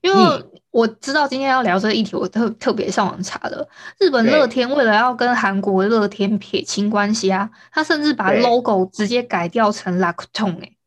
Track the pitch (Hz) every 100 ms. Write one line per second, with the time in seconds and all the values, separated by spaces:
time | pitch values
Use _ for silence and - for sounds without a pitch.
0 | 359 392 359 269 - - _ 233 226 226
1 | - 294 277 262 269 262 226 185 214 220
2 | 220 - 185 220 226 226 - 220 196 196
3 | 196 - 180 - - - 302 - - -
4 | 381 262 226 311 254 254 247 285 233 214
5 | 247 240 247 247 196 196 202 190 196 226
6 | 202 - 196 208 - 190 - - 208 208
7 | 202 208 190 190 214 _ - - 311 311
8 | 294 262 190 208 240 240 240 196 185 -
9 | 208 240 240 190 185 233 214 208 - 180
10 | 180 170 - - 214 170 - _